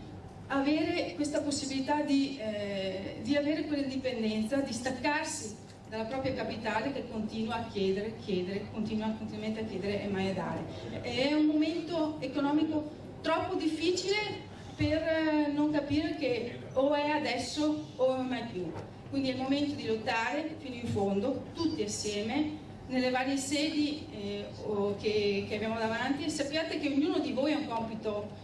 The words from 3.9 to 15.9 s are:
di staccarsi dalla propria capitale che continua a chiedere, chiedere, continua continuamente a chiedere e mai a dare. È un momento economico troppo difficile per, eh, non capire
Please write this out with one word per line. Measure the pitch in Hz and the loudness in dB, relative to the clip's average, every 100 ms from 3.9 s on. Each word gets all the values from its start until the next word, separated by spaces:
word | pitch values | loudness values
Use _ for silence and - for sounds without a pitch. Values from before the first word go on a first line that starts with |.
| 262 254 226 220 220 220 269 | -2 -2 0 0 0 2 0
di | 277 | 0
staccarsi | - 262 254 294 302 320 - 214 202 - - - | -2 -4 0 0 0 -2 -6 -8 -10 -14 -18 -8
dalla | 220 | -6
propria | 226 269 262 | -4 -2 0
capitale | 214 214 - 220 214 269 | 0 -2 -2 0 0 0
che | 240 - | -2 -4
continua | 220 214 220 220 233 | -4 -2 -2 -2 -2
a | 226 | -4
chiedere, | 208 190 190 220 220 | 0 2 2 -2 -6
chiedere, | - 180 180 202 214 | -2 -2 0 -4 -4
continua | 220 214 214 220 220 | -4 -2 0 -2 -2
continuamente | 220 214 214 220 | -6 -4 -4 -4
a | |
chiedere | 214 190 202 202 | -4 -4 -2 -2
e | 202 | 0
mai | 190 190 | 0 0
a | |
dare. | 180 165 165 160 - - - | 0 -2 -4 -6 -8 -8 -6
È | - 240 277 | -2 2 4
un | 302 | 6
momento | 302 302 320 339 330 330 302 302 | 6 6 4 0 0 0 0 -2
economico | 262 285 285 302 311 302 - - - - | -4 0 2 4 4 0 -2 -8 -12 -4
troppo | 311 339 359 359 | 0 2 2 0
difficile | 311 311 330 359 370 415 415 - - - - | 0 2 2 2 2 2 0 -4 -10 -14 -8
per, | - 294 320 | 0 4 4
eh, | 320 320 311 302 294 | 4 4 4 4 4
non | 294 302 | 4 4
capire | 302 - | 2 2